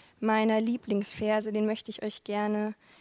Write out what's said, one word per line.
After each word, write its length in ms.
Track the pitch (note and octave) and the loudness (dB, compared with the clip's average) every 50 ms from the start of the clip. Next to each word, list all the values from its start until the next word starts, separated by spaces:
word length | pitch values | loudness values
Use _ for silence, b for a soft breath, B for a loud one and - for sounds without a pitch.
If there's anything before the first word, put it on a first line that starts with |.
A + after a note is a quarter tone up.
| b b b b | b b b b
meiner 420 | - A3 A3 A3 A3 A3+ A3 A3 | 0 2 4 4 4 4 4 4
Lieblingsverse, 920 | A3+ A#3+ A#3 - - - G#3 G3+ G3+ - - - G#3+ G#3+ G#3+ G#3+ G#3+ G#3+ | 2 2 -2 -2 -2 -2 0 0 -2 -4 -6 -4 0 0 2 0 0 -2
den 140 | G#3 G#3+ G#3+ | -2 0 0
möchte 240 | G#3+ A3 G#3+ - - | 0 0 -2 -6 -10
ich 120 | G#3 - | -10 -6
euch 220 | - G#3+ - - - | -6 -8 -8 -8 -8
gerne 500 | - G#3 G#3 G#3 G#3 G#3+ G#3 G#3+ G#3+ G#3 b b b b b | -4 -2 -2 0 0 0 0 -2 -2 -4 b b b b b